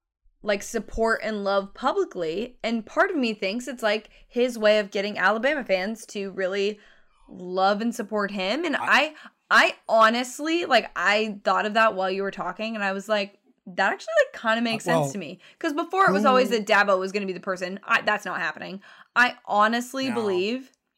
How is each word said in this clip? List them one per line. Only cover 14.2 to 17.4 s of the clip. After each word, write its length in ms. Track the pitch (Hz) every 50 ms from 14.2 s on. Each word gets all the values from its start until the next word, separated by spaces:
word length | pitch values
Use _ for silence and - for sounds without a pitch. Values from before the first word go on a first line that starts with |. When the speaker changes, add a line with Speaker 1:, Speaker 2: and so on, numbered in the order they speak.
| 554 - -
Speaker 1:
like, 80 | -
kinda 220 | - 226 220 233 233
makes 240 | 233 220 214 -
Speaker 2:
Uh, 60 | - 165
well, 100 | 165 147
Speaker 1:
sense 80 | 139 135
to 60 | 202
me." 220 | 170 139 - - _ - _ _
'Cause 140 | - 330 285
before 360 | 302 330 330 - 370 392 370
it 40 | 190
was 120 | 196 214
always 240 | 269 254 254 247 -
Speaker 2:
who 80 | 240 226
Speaker 1:
that 60 | 208
Dabo 320 | 214 214 196 202 196 196 185
was 140 | 185 190 190
gonna 140 | 208 202
be 60 | 190 185
the 80 | 175